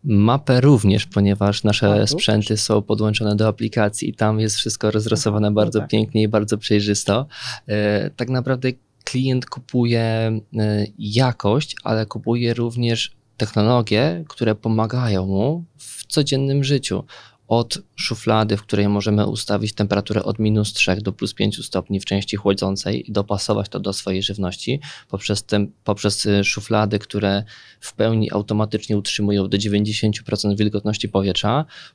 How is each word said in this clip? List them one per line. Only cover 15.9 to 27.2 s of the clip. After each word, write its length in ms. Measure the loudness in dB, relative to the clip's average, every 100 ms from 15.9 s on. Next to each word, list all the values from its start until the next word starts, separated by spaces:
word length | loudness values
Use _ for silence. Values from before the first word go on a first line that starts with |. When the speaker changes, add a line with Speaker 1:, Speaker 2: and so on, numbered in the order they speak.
| -18 -4
Speaker 1:
codziennym 580 | -2 0 0 0 0
życiu. 400 | 2 0 0 -4 -6 -16 -20 _ _
Od 300 | 0 2 -6 -12 -10
szuflady, 600 | -6 -4 0 2 2 0
w 60 |
której 260 | -2 0 2
możemy 380 | 2 2 2 2
ustawić 460 | -2 -2 -2 -2
temperaturę 480 | -2 0 0 0 -2
od 160 | -2 -2
minus 340 | 2 2 0
trzech 300 | -2 0 0
do 100 | -2
plus 220 | -4 -8
pięciu 280 | -2 -2 -2
stopni 380 | -4 -4 -2 -6
w 40 |
części 320 | -2 -4 -2 -2
chłodzącej 720 | 0 0 0 -2 -4 -4 -4
i 40 |
dopasować 560 | -4 -2 -4 -2 -2 -2
to 120 | -6
do 120 | -6
swojej 300 | -6 -4 -4
żywności, 580 | -4 -4 -6 -6 -6 -6 -6 -18 -10
poprzez 340 | -10 -4 -4
tem-, 240 | -2 -2 -2 -6
poprzez, 420 | -4 0 0 -2 2
y, 180 | 2
szuflady, 540 | 2 -4 -2 0 2 -2
które 460 | -4 -2